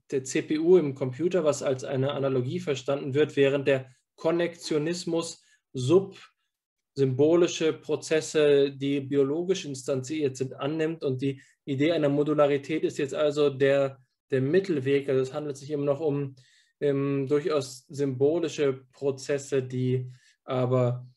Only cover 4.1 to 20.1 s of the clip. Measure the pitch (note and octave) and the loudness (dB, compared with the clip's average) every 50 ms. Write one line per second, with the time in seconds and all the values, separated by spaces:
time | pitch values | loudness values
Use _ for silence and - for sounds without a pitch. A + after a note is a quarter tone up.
4.1 | _ - - E3 E3+ E3+ E3+ E3+ E3+ - - - D#3+ D3+ D3 E3 F3 F3+ - E3+ | _ -4 -2 0 0 2 0 -2 -4 -10 -6 -2 -2 -2 0 -2 -4 -4 -4 -2
5.1 | E3 E3 E3 - - - _ _ _ _ _ _ _ C3 B2 C3 E3 F#3+ F#3+ F#3+ | -2 -2 -4 -6 -12 -16 _ _ _ _ _ _ _ -4 2 4 4 4 4 2
6.1 | - - - - _ _ _ _ _ _ _ _ _ _ _ _ _ C#3 C#3 C3+ | -8 -18 -20 -20 _ _ _ _ _ _ _ _ _ _ _ _ _ 0 0 0
7.1 | B2+ B2 D3 D#3 E3+ E3+ F3 E3 - - E3 D#3+ D3+ D#3 - - D#3 C3+ - - | 4 4 4 4 6 4 4 2 2 0 0 -2 -2 -2 -4 -6 -6 -6 -2 -2
8.1 | D#3+ D#3 D3+ - - D#3 D3+ D3 C#3+ C#3 C#3 C#3+ C#3 C3 C#3 C#3 C#3+ C#3+ C3 B2+ | -2 -2 -2 0 2 4 4 6 6 6 4 2 0 -4 -2 -2 -2 -2 -2 -2
9.1 | C#3 C#3 C#3 C3+ D3 E3 F3 F#3 F#3 F3+ - D3 C3+ B2+ - - C#3 C3 B2+ B2+ | 0 2 2 2 0 -2 -2 -2 -2 -2 -2 -8 -10 -8 -4 -4 -4 -4 -4 -4
10.1 | D#3+ D#3 D3 C3+ C3 - C3 B2+ - - C#3 C#3 D#3 D#3+ D#3 D#3 E3 D#3+ D#3+ C#3+ | -4 -2 -2 -2 -2 -4 -6 -6 -6 -6 -6 -4 -2 -2 -2 -4 -4 -4 -4 -4
11.1 | C3 B2+ C#3 C#3 C3+ C3+ - _ _ _ _ - C#3 C3 D3 E3 E3+ D#3+ D3+ C#3+ | -2 -2 -2 -4 -4 -6 -12 _ _ _ _ -6 -2 0 2 2 2 2 2 2
12.1 | C#3 D3 D3 D3 D3+ D3 D3 C#3+ D3 C#3 C#3 - D#3 D#3 F3 E3 - - D3 C3 | 2 2 2 2 4 4 4 4 2 0 -2 -4 -4 -2 -2 -2 -2 -2 -4 -4
13.1 | - D#3 D3+ D3+ C#3 D3 D3 C#3+ C3+ B2+ C#3 C3+ C#3 C#3 C#3 C3+ C3 - _ _ | -2 0 0 0 2 2 0 0 2 2 2 4 4 4 2 0 -4 -10 _ _
14.1 | _ _ _ _ C#3 C3 C3 C#3 E3 F#3+ F#3+ G3 F3 C#3 B2 C3+ C#3 C#3+ C#3 - | _ _ _ _ 0 0 0 2 2 2 2 2 -2 -2 0 2 0 0 2 0
15.1 | C3+ C3 C3 C3 - D3+ D3+ D3 C3+ B2+ C#3 C#3 D3+ C#3+ C#3+ C#3+ C#3 C3 E3 D3+ | 0 0 0 -2 -6 -8 -8 -8 -10 -10 -8 -6 -4 -2 0 -2 -2 0 0 -2
16.1 | C#3 C#3+ C#3+ C3 C3 - _ _ _ _ _ _ _ _ D3 C#3+ C#3 C#3 C#3 C#3 | -2 -2 -4 -6 -8 -16 _ _ _ _ _ _ _ _ -2 0 0 0 0 0
17.1 | C#3 C#3 C3+ C3 D3 D3 D3+ E3+ D#3 D3 B2+ - - - - _ D#3 C3+ C#3+ C#3 | 0 -2 0 0 0 0 0 0 -2 -2 -2 -4 -10 -18 -18 _ -4 -4 -2 -2
18.1 | C3 B2 C3+ D3 D#3+ F3 E3 D3 - - D3 C#3 C3 C3 - _ _ - C3+ C#3+ | 0 2 2 2 2 2 -2 -2 -2 0 0 0 -2 -4 -10 _ _ -6 -4 -4
19.1 | C3 B2+ - - C#3+ C3+ C#3 - C#3+ C3+ B2+ B2 B2+ B2+ B2+ B2+ B2+ B2+ B2+ B2+ | -4 -4 -4 -4 -4 -4 -4 -2 -2 -2 -2 -2 -4 -2 0 0 0 -2 -2 -6